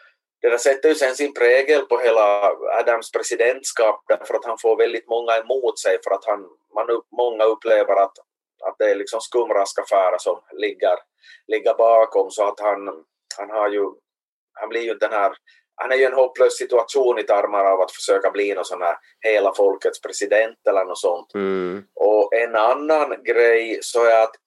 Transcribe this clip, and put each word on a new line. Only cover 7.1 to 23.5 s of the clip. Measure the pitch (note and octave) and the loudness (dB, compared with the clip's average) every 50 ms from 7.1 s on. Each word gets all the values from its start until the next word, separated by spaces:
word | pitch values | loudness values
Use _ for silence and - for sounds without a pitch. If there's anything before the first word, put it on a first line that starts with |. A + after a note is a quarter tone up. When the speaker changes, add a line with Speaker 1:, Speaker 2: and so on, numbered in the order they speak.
| - | -4
Speaker 1:
många | A#2 B2 A#2+ A2+ G#2+ A2 | -2 -2 -2 0 0 2
upplever | A2 A2 G#2+ - A2+ A2 G#2 G#2 G2+ G2 | 0 0 0 0 2 2 2 2 2 2
att, | G2 G2 F#2+ - - - _ _ _ _ _ _ _ - | 2 2 0 -2 -8 -20 _ _ _ _ _ _ _ -10
att | - - - | -8 -4 -2
det | G#2+ G#2+ | 0 0
är | G2+ | 0
liksom | G2 G2+ - - A2+ | -2 -4 -8 -8 -10
skumraskaffärer | - - - B2 A#2 G#2+ G#2 G2+ G2 G2 - - G2 - G#2+ G2 F#2+ F2+ F2+ F2+ | -8 -4 -2 -2 0 0 0 0 -2 -2 -4 -8 -4 0 0 2 2 2 0 -2
som | - G2 F2 E2+ _ _ - | -2 -4 -4 -4 _ _ -10
ligger, | F#2 G#2 G#2 F#2 - - - - - - _ _ _ _ - - - _ | -6 -6 -6 -4 -2 -2 -2 -2 -2 -4 _ _ _ _ -20 -20 -20 _
ligger | - G#2+ A2 - A2+ A2 | -6 -4 -2 0 0 2
bakom, | - A2+ A2+ A2+ A2+ A2+ A2 - G2+ F#2+ F#2+ | 2 4 4 6 6 4 4 2 0 -2 -2
så | - G#2+ G#2 | -2 -4 -4
att | G2+ G2+ - | -4 -4 -4
han, | G#2 G#2 G2+ G2+ G2 G2 E2+ D#2+ D#2+ _ _ _ _ - - - | -4 -4 -4 -4 -6 -10 -12 -14 -16 _ _ _ _ -20 -16 -14
han | G2+ G#2 | -12 -8
har | G#2+ A2 G#2 G#2 | -4 -2 -2 -2
ju, | G#2 G#2 G2+ G2 G2 _ _ _ _ _ _ _ _ _ _ _ _ - | 0 -2 -4 -4 -6 _ _ _ _ _ _ _ _ _ _ _ _ -12
han | G#2 A2 | -10 -8
blir | A2+ A#2 A#2 | -8 -6 -6
ju | A2+ G#2+ | -6 -6
den | G2+ G#2+ G#2+ A2 | -4 -4 -2 -2
här, | G#2 G2+ F#2+ F#2 - _ _ _ _ _ _ _ | 0 -2 -2 -2 -6 _ _ _ _ _ _ _
han | - - A#2+ C3 | -10 -4 -2 0
är | |
ju | C3 C3+ | 2 2
en | B2+ B2 | 2 2
hopplös | C3+ C3 B2 - B2+ B2+ B2 - | 2 0 2 2 2 2 2 2
situation | - C3 A#2+ B2 A#2 A2 - - C#3 B2+ B2 A#2+ A2 | 0 -4 0 0 0 0 0 0 0 2 2 0 0
i | G#2 | 0
termer | - G#2+ G2+ G#2 G#2 G#2 G2+ G2 | 0 0 0 0 0 0 0 2
av | G2 F#2+ F#2 | 2 2 2
att | F#2 - - | 0 -2 -4
försöka | - - - G2 G2 F#2+ F#2+ | -6 -2 0 0 0 0 0
bli | - G2 G2+ G2+ G2 | -2 -2 -2 -2 -2
någon | F#2 F2+ | -4 -6
sån | - - F2+ F2+ | -8 -8 -6 -4
här | E2+ E2+ - _ _ _ _ | -4 -4 -4 _ _ _ _
hela | - A2 G#2+ G#2 G2 G2 - | -2 0 2 2 2 0 2
folkets | - G2+ G2 G2 - - F#2 - - | 2 2 2 2 0 -2 -4 -4 -6
president | - - - - G2+ G2 G2+ G#2+ A2+ A2+ A2+ _ - G#2+ | -10 -12 -10 -8 -4 0 2 2 0 0 -4 _ -2 -2
eller | G2 F#2+ F#2+ | 0 0 -2
något | F2+ F2 - | -4 -4 -4
sånt. | - F#2+ F2 F2 - _ - | -2 -2 -2 -4 -6 _ -8
Speaker 2:
Mm. | G2+ G2 F#2+ F#2+ F#2+ F#2 F2+ F2+ G2+ G2+ _ - | -6 -4 -4 -2 -4 -4 -6 -8 -10 -14 _ -6
Speaker 1:
Och | - - G2+ G#2+ G#2+ G2+ - - | -2 0 2 4 4 2 2 0
en | A2+ A#2 A#2 A2+ | -2 -2 0 0
annan | A2 G#2+ A#2 C3 C#3 D3 D3+ D#3 D#3 D3 C3 A#2 G2 - | 2 2 2 2 0 0 0 0 0 0 -2 -6 -6 -4
grej | A2 - A2+ A#2+ A#2 | -2 2 4 4 4